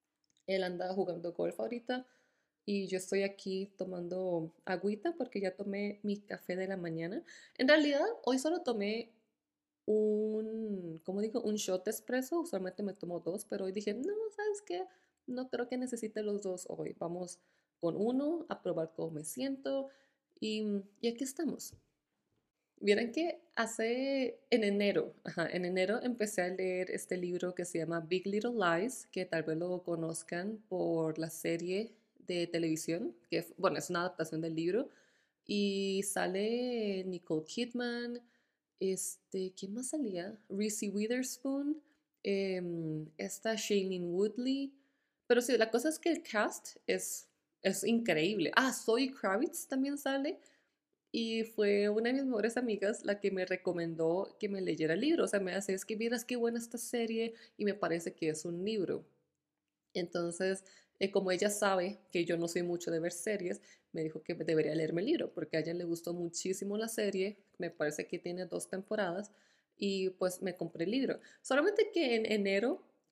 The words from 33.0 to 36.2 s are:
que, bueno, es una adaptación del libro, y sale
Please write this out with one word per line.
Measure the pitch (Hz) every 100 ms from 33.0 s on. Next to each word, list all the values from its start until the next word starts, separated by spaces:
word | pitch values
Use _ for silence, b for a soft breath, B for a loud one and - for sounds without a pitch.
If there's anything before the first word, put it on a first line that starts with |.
| 302 - -
que, | 165 - -
bueno, | 190 -
es | -
una | 175
adaptación | 180 - 160 160
del | 165 160
libro, | 170 208 269 b b b b b -
y | 202 202 196 196 190
sale | 196 -